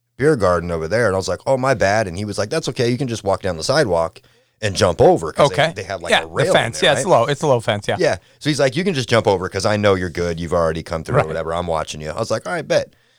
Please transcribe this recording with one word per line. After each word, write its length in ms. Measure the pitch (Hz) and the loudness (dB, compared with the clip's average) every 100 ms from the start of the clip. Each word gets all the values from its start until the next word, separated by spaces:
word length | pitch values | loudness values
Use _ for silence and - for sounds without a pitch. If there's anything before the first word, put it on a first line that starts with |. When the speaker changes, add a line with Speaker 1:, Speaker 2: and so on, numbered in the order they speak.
| _ - | _ -2
Speaker 1:
beer 180 | 139 143 | 0 2
garden 340 | 95 87 85 | 2 2 0
over 180 | 85 80 | -4 -2
there." 180 | 107 113 | 0 0
And 80 | |
I 40 | 95 | 0
was 100 | 92 | -2
like, 120 | 87 - | -4 -2
"Oh, 100 | 135 | 0
my 160 | 131 | 0
bad." 320 | 117 98 107 101 | 2 2 2 0
And 80 | 104 | -4
he 60 | 104 | -6
was 100 | 98 | -4
like, 120 | 107 | -4
"That's 180 | 156 - | -4 -4
okay. 200 | - 120 | -2 -2
You 80 | 123 | -2
can 100 | 135 | -4
just 160 | 113 | -4
walk 160 | 98 95 | -2 -2
down 160 | 95 82 | -2 -4
the 80 | |
sidewalk 560 | - 143 123 85 82 - _ _ _ _ | 0 0 2 2 0 -4 _ _ _ _
and 160 | 107 90 | -6 2
jump 240 | 101 82 | 2 6
over." 320 | 143 175 76 | 4 4 0
'Cause 160 | - 151 | 2 2
they, 60 | |
Speaker 2:
Okay. 180 | - 156 | 2 -2
Speaker 1:
they 100 | 160 | -2
have, 180 | 101 92 | -8 -8
like, 80 | 85 | 0
Speaker 2:
Yeah, 140 | - | 0
Speaker 1:
a 20 | 85 | 0
rail 220 | 90 170 | -2 2
Speaker 2:
the 40 | |
fence. 240 | 170 117 - | 2 0 0
Speaker 1:
in 60 | |
there, 100 | 175 | 2
Speaker 2:
Yeah, 60 | 139 | 2
it's 80 | 135 | 4
Speaker 1:
right? 40 | |
Speaker 2:
low. 140 | 139 117 | 4 4
It's 160 | 143 | 0
a 40 | 156 | 2
low 140 | 120 | 2
fence, 280 | 113 104 113 | 2 -2 -2
yeah. 80 | 101 | 0
Speaker 1:
Yeah. 180 | 156 104 - _ | 0 -2 -6 _
So 100 | 147 | -4
he's 100 | 135 | 0
like, 160 | 139 127 | 0 0
"You 80 | |
can 80 | 190 | -2
just 160 | 147 117 | -2 2
jump 180 | 117 107 | 2 4
over 220 | 95 90 | 2 0
'cause 160 | 98 | -2
I 140 | 107 104 | 0 2
know 160 | 104 | 4
you're 160 | 95 90 | 2 0
good. 280 | 78 87 85 | -4 -4 -4
You've 140 | 85 | -2
already 300 | 85 82 82 | 0 0 0
come 200 | 78 80 | -4 -8
through 140 | 78 143 | -2 -2
Speaker 2:
Right. 80 | |
Speaker 1:
or 40 | 80 | 0
whatever. 260 | 80 80 | -2 -4
I'm 120 | 82 90 | -4 -2
watching 360 | 80 76 76 | -4 -4 -8
you." 80 | 76 | -8
I 80 | 78 | -6
was 120 | 113 | -4
like, 160 | 110 185 | -4 -4
"All 60 | |
right, 140 | 175 151 | -8 -2
bet." 240 | 156 - _ _ | -2 -2 _ _